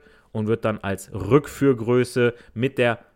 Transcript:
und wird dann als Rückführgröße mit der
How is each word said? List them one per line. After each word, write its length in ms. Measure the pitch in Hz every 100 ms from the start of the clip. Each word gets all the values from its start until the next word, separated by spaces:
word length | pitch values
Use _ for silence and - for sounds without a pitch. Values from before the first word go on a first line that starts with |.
| - _ _
und 160 | 110 107
wird 180 | 110 110
dann 120 | 104
als 320 | 98 95 -
Rückführgröße 1200 | 95 95 143 - - 139 120 110 123 120 127 120 - -
mit 240 | 107 113 -
der 220 | 120 113 _